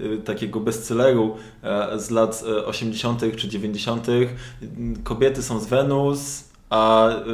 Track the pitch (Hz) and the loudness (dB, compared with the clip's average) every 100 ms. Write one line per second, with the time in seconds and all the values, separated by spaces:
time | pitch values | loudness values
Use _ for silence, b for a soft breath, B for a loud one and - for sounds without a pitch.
0 | 110 107 - 104 107 110 113 110 - 117 | -6 -4 -4 -6 -4 -2 -2 -4 -2 4
1 | 135 120 110 110 B B 107 101 101 107 | 4 4 2 -2 B B -4 -2 -2 -6
2 | 101 113 110 - 113 107 - 104 113 110 | -2 2 2 0 -2 -2 -2 -6 -6 -4
3 | 120 117 113 110 98 101 107 104 120 117 | -2 0 -2 -2 -6 -4 -4 -4 -4 -2
4 | 120 120 123 - B B 113 113 117 113 | 0 2 2 -2 B B -14 -8 -6 -6
5 | - 113 135 131 120 110 104 127 139 139 | -6 2 2 2 -4 -4 0 2 2 2
6 | 139 143 143 - - _ - 110 110 110 | 2 0 -6 -12 -14 _ 0 4 6 8
7 | 113 110 107 | 6 4 -4